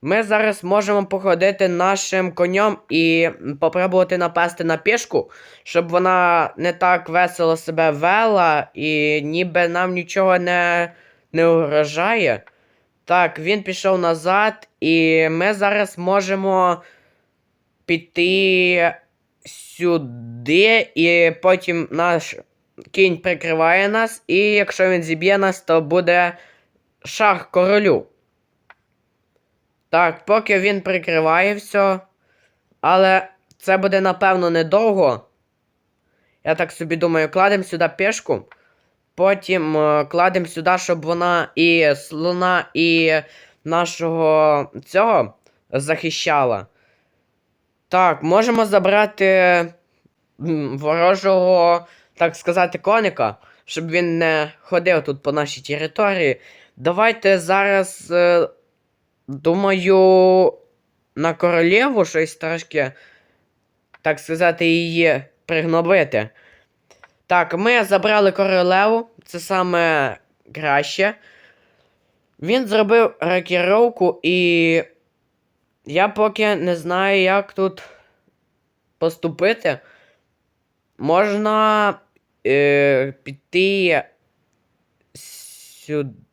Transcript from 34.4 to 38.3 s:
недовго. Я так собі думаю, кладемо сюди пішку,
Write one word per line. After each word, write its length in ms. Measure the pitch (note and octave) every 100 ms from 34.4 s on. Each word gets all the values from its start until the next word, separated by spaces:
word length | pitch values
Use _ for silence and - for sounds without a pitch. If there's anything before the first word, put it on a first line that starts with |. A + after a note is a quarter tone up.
| F3
недовго. 760 | E3 E3 F#3 A3+ G3 D3+ A2+ _ _ _ _ _ _ _ _ _ _ _ _
Я 120 | D#3 D#3+
так 160 | E3
собі 240 | - E3 E3
думаю, 360 | E3+ D#3+ D#3
кладемо 320 | F#3 G3 G3+
сюди 260 | F3+ E3+ E3 -
пішку, 480 | F#3+ A3 -